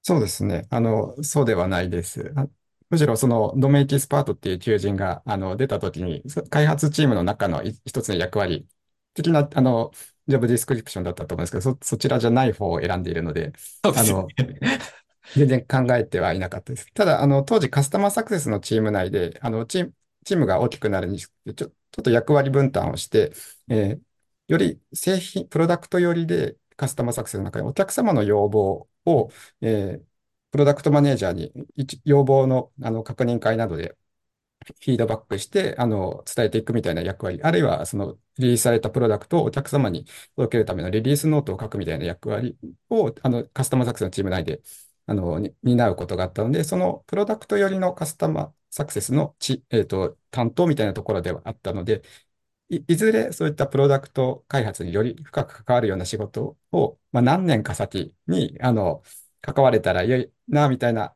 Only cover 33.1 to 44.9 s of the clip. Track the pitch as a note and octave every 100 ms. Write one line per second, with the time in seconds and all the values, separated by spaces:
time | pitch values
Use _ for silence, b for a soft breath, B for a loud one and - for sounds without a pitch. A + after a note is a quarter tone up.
33.1 | A#2 A#2+ A#2+ A#2 A2+ A2+ D#2+ E2 - _
34.1 | _ _ _ _ _ - - - A#2+ A2+
35.1 | A2 _ G2+ - G3 F#3 - A#2+ G#2+ F#2
36.1 | - - - A2 A2 A2 A2+ F#2 D#2+ F2+
37.1 | G2 F#2+ - D#3+ F3 D3 - - G2+ G2+
38.1 | - _ - B2 A#2+ B2+ A2+ B2 - A#2
39.1 | G#2 - E3+ - C#3 C#3+ D3 A#2 D#2+ -
40.1 | B B - A#2+ A#2 G#2+ F#2 F2+ G#2+ A#2
41.1 | C#3+ D#3 D3+ C#3 F#2+ G#2+ G2+ E2 D#2 E2+
42.1 | F2 A2+ G#2+ B2 - - - _ A3+ C#3+
43.1 | - C3 A#2+ - - C3 C3 A#2+ A2+ F#2+
44.1 | F#2+ G2 F#2 D#2+ - B B B